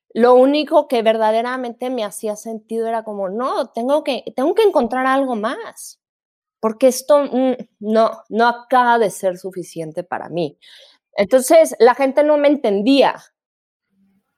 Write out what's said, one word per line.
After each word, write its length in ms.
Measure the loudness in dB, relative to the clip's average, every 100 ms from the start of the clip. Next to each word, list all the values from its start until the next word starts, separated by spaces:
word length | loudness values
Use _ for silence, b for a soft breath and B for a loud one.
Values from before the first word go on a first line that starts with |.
| _
lo 200 | 0 4
único 560 | 6 4 2 0 0 2
que 120 | 0
verdaderamente 880 | 0 2 0 0 -2 -6 -10 -10 -8
me 140 | -6
hacía 320 | -8 -8 -10 -10
sentido, 520 | -12 -14 -8 -6 -4
era 160 | -6
como, 260 | -6 -8 -6
"No, 400 | -6 -6 -6 -6
tengo 340 | -6 -2 -2
que, 220 | -2 -6 -8 -4
tengo 180 | -2
que 100 | 2
encontrar 420 | 2 2 0 -2 0
algo 300 | 0 -2 -4
más, 640 | -6 -8 -14 -18 -20 -20 _ _ _ _ _ _
porque 280 | -6 0 0
esto, 380 | 0 2 0 2
mm, 280 | -2 -2 -2 -8 _
no, 320 | -2 0 0 -2 -6
no 180 | 0 0
acaba 500 | -2 -2 0 2 2
de 120 | 0
ser 280 | -2 -6 -6
suficiente 680 | -10 -12 -12 -12 -12 -12
para 260 | -10 -10 -8
mí". 280 | -6 -6 -8 b b b b _ -6
Entonces, 600 | 0 2 4 4 4 4
la 140 | 4
gente 300 | 4 0 2
no 140 | 2 2
me 100 | 2
entendía. 680 | 2 0 0 2 4 2 0 -12 _ _ _ _ _ _ _ _ _ _